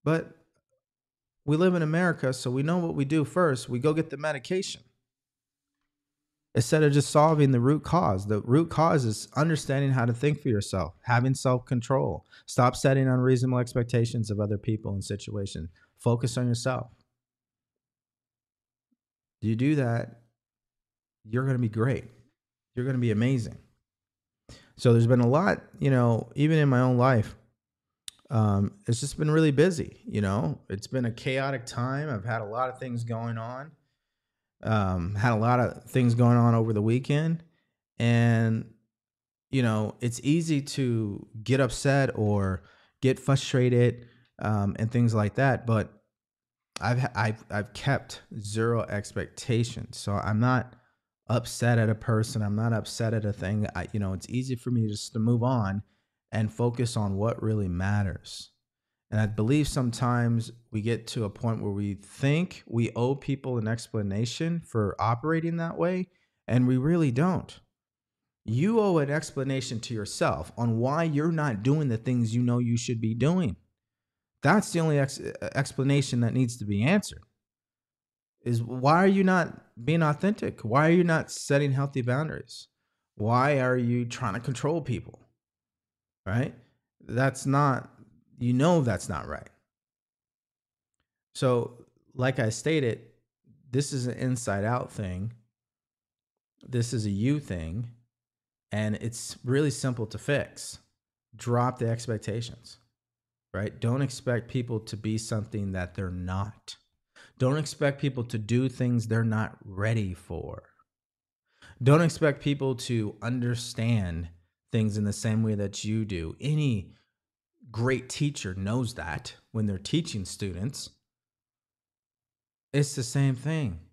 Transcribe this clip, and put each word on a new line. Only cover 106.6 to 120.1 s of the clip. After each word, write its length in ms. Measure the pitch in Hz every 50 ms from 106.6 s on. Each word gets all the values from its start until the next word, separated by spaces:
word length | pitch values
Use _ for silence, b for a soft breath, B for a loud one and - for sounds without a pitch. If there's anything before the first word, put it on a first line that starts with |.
| _ - - _ _ _ _ _ _ _ B B B B B
Don't 200 | _ 127 127 139
expect 420 | 156 147 147 - - 151 143 139 143
people 240 | - 139 123 127 113
to 140 | 120 -
do 320 | 113 107 101 117 120 131 131
things 380 | 131 - 127 123 123 117 110
they're 180 | 110 113 117 113
not 320 | 113 110 110 110 - - - -
ready 480 | - 95 92 101 110 117 113 104 92 87
for. 500 | - - - 87 76 - - - - _ _ _ _ _ _ _ _ _ _ _ _ _ _ _ _ _ B B B B B B B
Don't 200 | 123 127 143 165
expect 400 | 170 160 165 - 165 151 135 -
people 340 | - 147 143 139 135 135 127
to 400 | 120 - - 123 113 107 104 - -
understand 1080 | - 117 123 127 120 120 120 117 - - - - 113 117 117 107 95 87 85 85 85 82 - _ _ _ _ _ _ _
things 260 | - 117 107 107 101
in 60 | 107 104
the 100 | 101 101
same 300 | - - 113 110 113 113
way 100 | 110 107
that 300 | 101 101 98 104 - -
you 200 | 104 107 113 110
do. 320 | 98 98 87 80 82 - _
Any 540 | - 139 151 151 151 135 117 101 82 b b b b b b b _ _ _ _ _ _ _ _ 226 131
great 380 | 110 113 120 127 131 123 123 -
teacher 460 | - - 147 147 147 - - 101 90
knows 400 | 95 95 101 110 127 127 107 -
that 400 | - 80 85 73 73 - - - _ _ _
when 160 | - 113 107
they're 100 | 101 98
teaching 480 | 92 - - - 131 - -